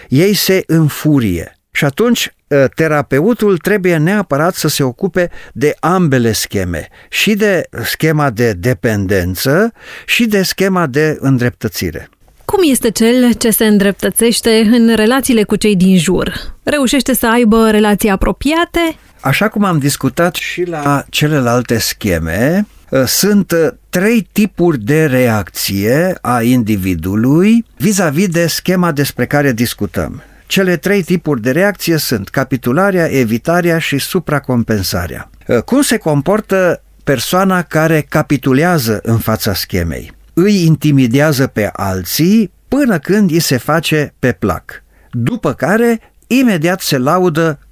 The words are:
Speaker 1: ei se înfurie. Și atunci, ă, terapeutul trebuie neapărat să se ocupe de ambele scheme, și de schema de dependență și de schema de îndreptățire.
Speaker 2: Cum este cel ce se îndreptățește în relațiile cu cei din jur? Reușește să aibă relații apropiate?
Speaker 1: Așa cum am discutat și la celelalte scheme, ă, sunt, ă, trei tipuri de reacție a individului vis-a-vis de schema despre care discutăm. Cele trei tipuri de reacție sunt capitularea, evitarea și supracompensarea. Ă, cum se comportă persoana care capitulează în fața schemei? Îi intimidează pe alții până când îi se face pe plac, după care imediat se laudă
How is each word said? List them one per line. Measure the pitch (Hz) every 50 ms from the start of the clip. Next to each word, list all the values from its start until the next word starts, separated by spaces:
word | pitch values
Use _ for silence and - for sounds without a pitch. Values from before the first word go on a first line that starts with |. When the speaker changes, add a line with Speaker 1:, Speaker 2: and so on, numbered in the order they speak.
| - -
Speaker 1:
ei | 117 131 170 202 214
se | 170 - - 190 190 - -
înfurie. | 160 165 160 147 - - - 151 151 139 120 104 90 82 - - - _ _ _
Și | - - -
atunci, | 143 135 - 214 247 240 - - - - _ _ _
ă, | 147 139 135 123 -
terapeutul | - 160 160 156 147 143 - - 131 156 214 247 - 220 208 196 165
trebuie | - - 202 214 180 180 175 160
neapărat | 151 165 202 214 196 - 143 135 151 175 190
să | - - 156
se | - - 143
ocupe | 131 123 - - 190 - 185 175 175 - - - - -
de | - 120 147 - -
ambele | - 156 180 190 185 156 131 127 120 117
scheme, | 107 - - - - 101 92 87 85 78 71 - - - - _
și | - - - - 220
de | 202 214 208 196 165 - - - - 117
schema | - - - - 156 160 151 147 143
de | 113 98 120 117 107
dependență | 87 87 127 127 - - 120 110 101 101 92 101 95 87 87 92 - - 135 139 170 214 233 - - - - - - -
și | - - - 240
de | 233 208 202
schema | 185 170 - - 185 196 190 185 170 147
de | 117 147 156 156 147 -
îndreptățire. | - 135 135 123 123 123 - - - 113 - - - 87 73 - - - _ _ _ _ _ _ -
Speaker 2:
Cum | - - 392 370 302
este | 262 233 - 240
cel | - - 226 226 240 254 247 240 226
ce | 214 - 233
se | 208 - 226
îndreptățește | 214 214 208 196 202 190 - - 202 185 - 226 233 240 - - 240 226 220 226 208
în | 233 247 233 226 233
relațiile | 214 214 214 247 269 262 - 262 226 208
cu | - 220
cei | 202 - 214 208
din | 180 175 190 190 185
jur? | 156 165 180 165 - - - - - - - - _
Reușește | - 277 294 277 226 - 285 240 - 254
să | - - 233
aibă | 220 240 247 214 214 226 226 220
relații | 214 214 214 214 208 196 - 220
apropiate? | 196 196 - - 196 - - 277 311 330 349 339 - 339 339 330 320 - - - _ _
Speaker 1:
Așa | - - - - 202 214
cum | - 220 202
am | 196 175 151
discutat | 131 143 - - - 135 123 - 170 180 175
și | - - - - - 175
la | 175 165 151 147 143 143 139 - -
celelalte | - - 151 151 156 147 127 120 117 123 120 - 120 113
scheme, | - - - - - 104 90 82 80 82 80 95 117 139 165 190 208 - _ - - -
ă, | - 135 131
sunt, | 120 - - - 196 208 202 185 -
ă, | - 165 160 143 - - _ _
trei | - 180 185 214 240 233 180 -
tipuri | _ - 208 208 - - 170 175 160 127
de | 101 104 143 156 156
reacție | 151 127 127 127 120 113 107 98 - - - - - 101 98 98 107 123 147 175 190 180 -
a | - 120 123 120
individului | 117 120 127 127 113 104 110 101 92 95 92 82 80 92 95 107 113 127 139 160 185 214 226 233 226 - _ -
vis-a-vis | - 202 220 185 196 160 135 151 202 196
de | 160 170 170 160
schema | - - - - 185 185 180 170
despre | 151 139 143 - - - 127
care | - - 143 143 139
discutăm. | 123 107 123 113 - - 104 98 - - 82 62 - - - - - - -
Cele | - - 190 196 185 180 170
trei | - 175 202 202
tipuri | 180 - 175 180 - 151 147 123
de | 104 127
reacție | 131 160 190 202 196 - - - 165 156
sunt | - - 135 104 98 -
capitularea, | - - 135 - - 117 - 123 120 156 190 202 190 185 165 151
evitarea | - 135 127 107 113 117 - - 165 180 170 175 165 165
și | 156 - - 139
supracompensarea. | - - - 190 160 - 151 139 - - 131 120 110 - 113 107 92 - - 95 85 87 60 - - - - - - -
Ă, | 120 120
cum | 107 - - 269
se | 294 - - 214
comportă | - 160 151 143 139 - 196 214 208 - 190 190 185 175 151 - - _ _ _ -
persoana | - 143 123 - - - 180 196 190 185 180
care | 170 - - 156 156 160 160 156 147 -
capitulează | - 156 151 - 151 - - 143 127 131 156 180 180 160 117 113 110 104 -
în | 110 113 113
fața | - - 110 107 - 113 95
schemei? | - - - - 92 85 82 73 62 - - - - _ _ _
Îi | - 175 208 208 196 170
intimidează | 160 160 143 - 151 147 139 131 120 113 139 147 160 151 120 139 123
pe | - - 107 95 -
alții | - 98 98 95 95 90 - - - 147 175 208 226 220 180 - _ _ _
până | - 269 294 247 214 160
când | - - 180 214 214 180
îi | 147 170
se | 156 - 139 123
face | - - 151 165 - - 156 156 147 - - _
pe | - 127
plac, | 117 - - 101 82 - - - - - - _ _ _ _ _
după | - 120 117 147 226 226 - 156 123
care | - - 143 190 220 233 233 233 220 - _ _ _ _ _
imediat | 214 254 269 240 208 170 147 170 180 185
se | - - 156 135
laudă | 123 135 165 185 185 180 156 151 165 165 147 - - -